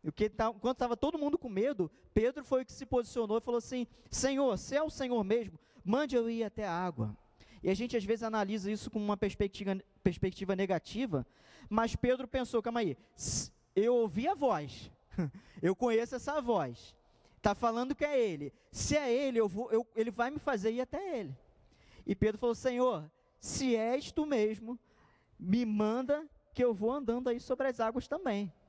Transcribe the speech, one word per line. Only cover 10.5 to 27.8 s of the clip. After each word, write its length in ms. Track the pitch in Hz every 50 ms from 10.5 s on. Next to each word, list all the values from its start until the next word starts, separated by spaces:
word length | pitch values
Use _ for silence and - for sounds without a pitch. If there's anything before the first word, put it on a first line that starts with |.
| 196
negativa, 680 | 185 196 175 190 165 - - - 208 269 233 165 135 120 _ _ _ _ - - - -
mas 280 | - 208 220 226 226 -
Pedro 320 | - - 247 254 247 262
pensou, 340 | 233 - 262 247 - - 233
"Calma 200 | 208 233 233 240
aí, 140 | 220 175 131 - - _ _
s-, 340 | - - - - - - - _ _ _ _ _
eu 200 | 190 208 233 247
ouvi 320 | 240 233 208 143 196 247
a 80 | 330 403
voz, 540 | 285 285 254 202 156 147 131 - - - - - _ _ _
<laughs> 500 | - - 175 139 - 202 - - - 185
eu 140 | - 170 185
conheço 400 | _ 247 240 226 226 233 233 -
essa 240 | 247 - 269 294 302
voz, 560 | 254 240 226 190 151 127 120 - - - - _ _ _ _ _ _ _ _ _
tá 140 | - 214 202
falando 400 | - 240 233 226 233 254 262 285
que 100 | - 302
é 120 | 294 294
ele, 360 | 262 233 208 165 143 143 135 - _ _ _
se 240 | - - - - 294
é 160 | 302 294 254
ele, 280 | 233 254 285 269 247 226
eu 80 | 226
vou, 240 | 202 175 202 240 -
eu, 160 | 226 226 247 _ _
ele 160 | 220 226 233
vai 180 | 196 220 233 254
me 80 | 294
fazer 340 | 302 - 294 262 208 185 226
ir 100 | 226 240
até 380 | 254 - - 302 392 381 330 240
ele." 160 | 202 135 135 - - - _ _ - _ _ _ - - - - -
E 80 | - 196
Pedro 240 | - - 214 208
falou, 160 | 214 - 240 233
"Senhor, 580 | - - 254 247 247 254 254 220 160 156 156 _ _ _ _ _ _
se 360 | - - - - 277 262 233
és 360 | 220 220 226 247 285 294 -
tu 120 | - - 302
mesmo, 520 | 302 285 226 214 214 220 202 226 220 254 233 _ _ _ _ _ _ _ _ _ _ _ -
me 260 | 170 180 190 240 247
manda 640 | 220 214 208 214 214 226 247 262 254 285 294 320 294 _ - _ _ -
que 100 | - 247
eu 120 | 247 226
vou 160 | 180 208 226
andando 360 | 262 294 277 220 226 247 254
aí 120 | 247 233 240
sobre 280 | - - 262 - 262
as 120 | 269 247
águas 280 | 233